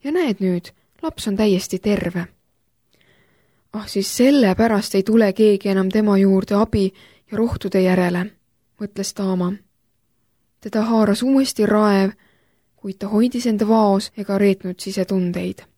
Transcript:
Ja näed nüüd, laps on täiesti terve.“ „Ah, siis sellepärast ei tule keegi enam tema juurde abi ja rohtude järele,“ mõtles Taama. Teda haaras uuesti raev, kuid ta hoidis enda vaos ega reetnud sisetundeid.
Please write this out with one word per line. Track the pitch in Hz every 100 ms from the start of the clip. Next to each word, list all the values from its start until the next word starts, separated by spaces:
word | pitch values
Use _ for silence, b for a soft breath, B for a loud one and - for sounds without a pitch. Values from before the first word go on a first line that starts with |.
Ja | 277
näed | 330 311 190
nüüd, | 190 175 - _ _ _
laps | 320 - -
on | 196
täiesti | 214 185 - 185
terve.“ | 214 202 175 175 175 _ _ _ _ _ _ _ _ _ _ _ _ _ _
„Ah, | 214 208
siis | - 196 -
sellepärast | 254 285 208 185 226 208 208 196
ei |
tule | 190 226 214
keegi | 190 214 202 202
enam | 190 190
tema | 214 214 196
juurde | 196 190 190 202
abi | 220 220 190 b b b b
ja | 214
rohtude | 233 - 196 190
järele,“ | 185 185 180 175 196 _ _ _ _ _
mõtles | 208 202 196
Taama. | - 196 185 180 202 _ _ _ _ _ _ _ _ _ _
Teda | 220 220
haaras | 220 226 208 202
uuesti | 247 269 269 - 208
raev, | 214 214 202 196 - _ _ _ _ _ _
kuid | 202 190
ta | 202
hoidis | 214 247 247 240
enda | 214 214
vaos | 220 208 196 - -
ega | 202 196
reetnud | 202 196 185 180
sisetundeid. | - 190 185 190 180 175 180 185 -